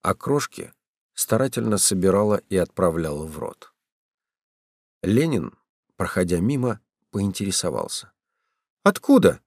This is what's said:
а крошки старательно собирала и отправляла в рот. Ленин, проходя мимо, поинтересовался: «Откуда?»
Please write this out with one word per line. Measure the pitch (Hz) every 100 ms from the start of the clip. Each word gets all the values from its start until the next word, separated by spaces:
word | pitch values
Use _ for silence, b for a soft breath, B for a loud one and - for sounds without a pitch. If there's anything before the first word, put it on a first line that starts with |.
а | -
крошки | 92 - 143 - - - _ _ _ _
старательно | - - 110 131 123 113 104
собирала | - 95 95 98 107 104 _
и | 92
отправляла | 87 - 90 82 80 73 80
в | 76
рот. | - - - _ _ _ _ _ _ _ _ _ _ _ _ _
Ленин, | 85 110 165 120 62 _ _ _ _ _
проходя | 117 95 90 90
мимо, | 101 139 123 107 _ _ _
поинтересовался: | 101 98 92 98 - 87 58 50 - - _ _ _ _ _ _ _
«Откуда?» | 202 196 - 269 98 -